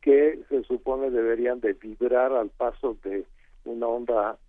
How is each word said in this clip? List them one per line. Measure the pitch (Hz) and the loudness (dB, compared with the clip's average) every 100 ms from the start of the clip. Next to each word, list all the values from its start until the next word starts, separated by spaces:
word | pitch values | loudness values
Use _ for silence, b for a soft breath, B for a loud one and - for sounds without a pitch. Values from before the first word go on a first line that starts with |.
que | - 139 151 156 - | 6 6 6 0 -4
se | 139 | -4
supone | - 123 - 131 135 | -2 -6 -4 -2 -2
deberían | 123 113 117 120 123 | 0 0 0 -2 -2
de | 113 | -2
vibrar | 95 110 107 123 123 127 | -4 -8 -4 0 2 2
al | 131 104 | 0 -2
paso | - 123 - 131 110 | -4 -6 -4 -6 -6
de | 98 98 - - - - | -8 -8 -8 -18 -20 -18
una | - 117 117 | -12 -6 -4
onda | 120 120 113 104 110 | -4 0 0 0 -6